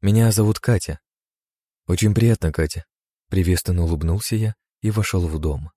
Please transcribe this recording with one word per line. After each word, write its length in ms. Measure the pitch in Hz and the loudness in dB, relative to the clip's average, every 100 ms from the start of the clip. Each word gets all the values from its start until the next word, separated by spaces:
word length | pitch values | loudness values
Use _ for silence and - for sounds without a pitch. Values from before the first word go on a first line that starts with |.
Меня 300 | 98 110 113 | 2 4 4
зовут 300 | 104 107 110 | 4 2 0
Катя». 400 | - 110 - 76 _ _ _ _ _ _ _ _ - | 0 0 -2 -12 _ _ _ _ _ _ _ _ -4
«Очень 280 | 87 107 | 0 2
приятно, 380 | 104 113 113 80 | 4 2 2 0
Катя», 320 | 78 78 - - _ _ _ _ | -2 -4 -4 -14 _ _ _ _
приветственно 540 | 95 87 90 - 87 | -2 2 0 0 0
улыбнулся 520 | 82 80 82 90 - 110 | 0 0 0 -2 -2 -2
я 180 | 110 - _ _ | -2 -6 _ _
и 100 | 110 | -4
вошёл 360 | 107 104 95 87 | -2 -2 0 -2
в 120 | 78 | -2
дом. 320 | 78 69 80 | -4 -6 -8